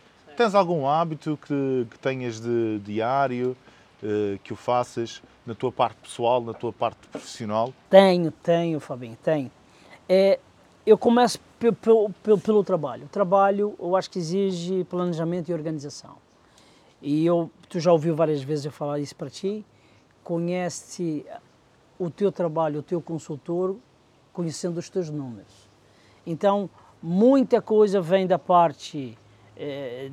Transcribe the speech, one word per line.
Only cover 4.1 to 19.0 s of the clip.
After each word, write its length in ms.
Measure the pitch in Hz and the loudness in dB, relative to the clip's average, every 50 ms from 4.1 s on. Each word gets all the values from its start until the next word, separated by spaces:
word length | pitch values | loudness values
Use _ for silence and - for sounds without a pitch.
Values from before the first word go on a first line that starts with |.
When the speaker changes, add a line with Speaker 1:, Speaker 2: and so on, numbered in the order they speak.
| 104 104 104 101 101 98 - | -2 -2 -2 -2 -4 -6 -10
Speaker 2:
que 100 | - 110 | -12 -14
o 20 | |
faças 640 | - - - 123 123 123 - - 123 117 110 - - - - _ _ _ | -8 -4 -2 0 0 -2 -2 -6 -8 -8 -8 -10 -16 -20 -20 _ _ _
na 80 | 120 113 | -14 -8
tua 180 | - - 123 | -6 -6 -4
parte 260 | - - 127 117 - | -2 -2 -2 -2 -2
pessoal, 440 | - - - - - 117 117 127 123 | -8 -18 -16 -8 -4 0 0 0 0
na 120 | 117 113 110 | -2 -4 -8
tua 200 | - - 117 104 | -8 -8 -8 -6
parte 340 | - 123 110 - - - | -4 -4 -4 -4 -8 -14
profissional? 680 | - - - - - - - 117 104 104 110 113 131 131 - _ _ | -18 -16 -16 -16 -16 -14 -10 -8 -4 -2 -2 -2 -2 -6 -12 _ _
Speaker 1:
Tenho, 420 | - 190 196 190 180 175 170 156 | 8 8 8 8 4 2 0 -2
tenho, 480 | - - - 170 170 170 170 165 160 143 | -4 -4 -2 0 0 0 0 -2 -4 -6
Fabinho, 380 | - - 139 120 127 113 117 - - | -8 -10 -12 -12 -12 -14 -16 -6 -2
tenho. 280 | 170 156 151 131 113 - _ _ _ _ _ _ - - - _ - | -2 -2 -2 -4 -6 -12 _ _ _ _ _ _ -20 -20 -16 _ 2
É, 300 | 180 190 196 196 190 - - _ _ _ _ _ _ _ _ | 4 4 6 4 2 0 -2 _ _ _ _ _ _ _ _
eu 120 | 220 214 | 6 6
começo 420 | - - 240 233 240 247 208 - - - - _ _ | 6 6 4 4 4 4 2 0 -4 -12 -20 _ _
pe-, 120 | 233 233 | 0 0
pe-, 420 | 196 - - 226 226 226 208 214 180 - - | 0 0 2 4 4 4 4 0 -4 -4 2
pe-, 140 | 214 214 | 2 2
pelo 260 | 180 - 220 214 208 185 | 2 4 2 2 2 2
trabalho. 420 | - 190 165 143 135 117 127 143 | 2 0 -2 -2 -6 -8 -10 -14
O 40 | 147 | -8
trabalho, 680 | - 202 202 175 190 196 196 202 202 202 208 208 202 - | -2 -2 0 2 4 4 4 4 2 0 -2 -4 -4 -6
eu 160 | - 170 180 | -4 0 0
acho 140 | 190 180 - | 0 -2 -2
que 100 | - 185 | -6 -8
exige 640 | 170 156 175 196 202 190 185 170 170 180 190 185 175 | -6 -4 -2 0 0 0 -2 -4 -6 -4 -4 -4 -4
planejamento 640 | - - 180 180 180 170 156 165 165 175 180 160 175 | -4 -4 -4 -4 -4 -4 -4 -4 -4 -4 -4 -4 -6
e 40 | 170 | -6
organização. 600 | 160 151 165 160 151 135 143 - - - - 92 - _ _ _ _ _ _ _ _ _ _ _ _ _ _ _ _ | -6 -6 -6 -8 -8 -10 -14 -16 -16 -20 -20 -20 -20 _ _ _ _ _ _ _ _ _ _ _ _ _ _ _ _
E 240 | - 143 147 156 160 | -4 -2 0 2 2
eu, 260 | 170 175 170 165 165 - _ - _ | 2 2 2 0 -4 -8 _ -18 _
tu 100 | - 180 | -8 0
já 120 | 156 180 | 4 4
ouviu 240 | 170 160 147 170 160 | 4 6 4 0 0
várias 260 | 147 165 156 156 143 | 2 2 0 0 -2
vezes 240 | 131 135 156 147 135 | -4 -4 -6 -6 -6
eu 60 | 151 | -8
falar 280 | - - 151 143 147 | -8 -8 -6 -6 -4
isso 160 | 147 | -6